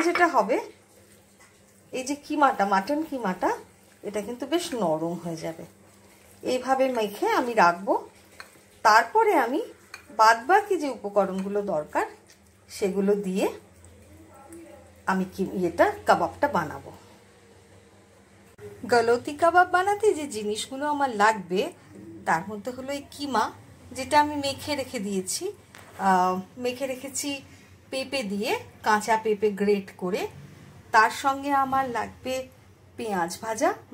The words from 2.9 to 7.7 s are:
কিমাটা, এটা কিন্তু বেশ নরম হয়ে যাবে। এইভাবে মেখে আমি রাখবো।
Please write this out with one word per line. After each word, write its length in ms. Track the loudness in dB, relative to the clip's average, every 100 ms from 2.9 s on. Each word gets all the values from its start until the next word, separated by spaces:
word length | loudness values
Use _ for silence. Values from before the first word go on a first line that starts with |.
| -2 -4
কিমাটা, 400 | -4 -4 -2 -2 -2 -8 -20 -20 _ -8
এটা 120 | -6 -6
কিন্তু 180 | -8 -4
বেশ 120 | -2 -2 -2
নরম 320 | 0 0 -2 -6
হয়ে 160 | -8 -8
যাবে। 200 | -8 -12 -16 -20 -20 -20 -20 -20 -20 -12 -4
এইভাবে 320 | -4 0 2 2 0
মেখে 280 | -2 -2 0 2
আমি 120 | 2 4
রাখবো। 300 | 4